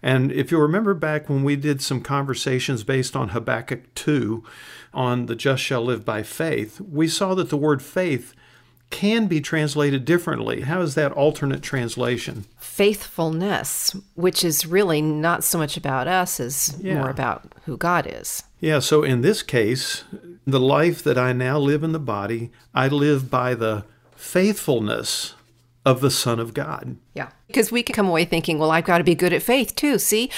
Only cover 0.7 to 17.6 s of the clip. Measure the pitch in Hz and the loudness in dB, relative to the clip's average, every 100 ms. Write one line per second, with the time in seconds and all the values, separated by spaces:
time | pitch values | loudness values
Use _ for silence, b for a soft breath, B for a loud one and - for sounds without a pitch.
0.7 | 180 220 185 156 151 147 139 139 143 147 | 4 2 0 0 -2 -2 0 2 0 0
1.7 | 139 - 131 - 139 139 123 - 127 127 | -2 -2 -4 -2 -2 -2 -2 0 -2 0
2.7 | 123 104 131 127 135 127 107 110 120 127 | -4 0 0 0 -4 -4 -4 -4 -6 -4
3.7 | 123 - - - 147 107 113 B B B | -10 -10 -6 0 0 0 -4 B B B
4.7 | B B - 127 123 120 117 143 135 - | B B -2 0 0 -2 -2 0 0 0
5.7 | 131 120 117 104 110 107 - 165 127 107 | -2 0 -2 -2 -4 -6 -4 -2 -2 -4
6.7 | - 196 147 160 160 196 185 170 147 151 | -10 -8 0 0 2 0 0 0 0 2
7.7 | 143 - - 180 131 - - b b b | 0 -2 -2 0 -2 -6 -20 b b b
8.7 | b _ - 202 226 214 160 143 160 151 | b _ -2 0 2 2 0 0 -2 0
9.7 | 143 147 135 123 175 175 127 110 117 127 | 2 2 2 2 2 2 -2 -2 -4 -2
10.7 | 175 170 139 143 143 147 147 143 135 - | -2 0 0 0 2 2 2 -2 -4 -4
11.7 | 135 117 - 120 123 - 113 101 _ - | -4 -4 -2 -2 -2 -4 -10 -14 _ -16
12.7 | - 202 208 - - 165 160 196 196 - | 0 2 2 -8 -4 -2 -2 -2 -2 -4
13.7 | - - 190 - - 180 - 175 156 165 | -4 -4 -6 -14 -2 0 2 0 0 0
14.7 | 180 202 151 156 151 160 170 - 208 151 | 2 2 2 2 0 0 0 0 -2 -2
15.7 | - 143 131 131 185 180 - 120 139 - | -4 -4 -2 0 0 0 -4 -4 -2 -4
16.7 | - 190 160 135 135 127 92 - - | -4 -4 -2 -2 -2 -2 -4 -8 -16